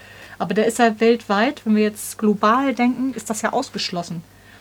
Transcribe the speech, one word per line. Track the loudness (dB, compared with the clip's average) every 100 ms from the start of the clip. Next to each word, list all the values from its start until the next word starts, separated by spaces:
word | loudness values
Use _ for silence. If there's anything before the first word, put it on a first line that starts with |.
| -20 -20 -20 -8
Aber | -4
der | 0 0
ist | 4
ja | 2 4
weltweit, | 2 2 0 0 0 -2 0
wenn | 2
wir |
jetzt | 2 -2 -12 -2
global | 0 2 2 2 0
denken, | 0 0 0 -4 -6
ist | -8
das | -4
ja | -2
ausgeschlossen. | -2 -4 -6 -6 -6 -8 -10 -12 -20 -20 -20